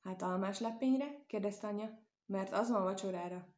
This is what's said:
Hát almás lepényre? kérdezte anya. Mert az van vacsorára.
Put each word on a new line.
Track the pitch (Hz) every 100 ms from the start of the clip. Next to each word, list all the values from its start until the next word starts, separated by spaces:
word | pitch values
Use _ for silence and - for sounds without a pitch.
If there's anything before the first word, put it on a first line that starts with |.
Hát | 190 185
almás | 180 185 196 202
lepényre? | 226 226 262 262 285 285 -
kérdezte | 214 202 202 214
anya. | 208 220 220 _ _ _
Mert | 196 190
az | 190 233
van | 220
vacsorára. | 185 196 196 185 175 180 -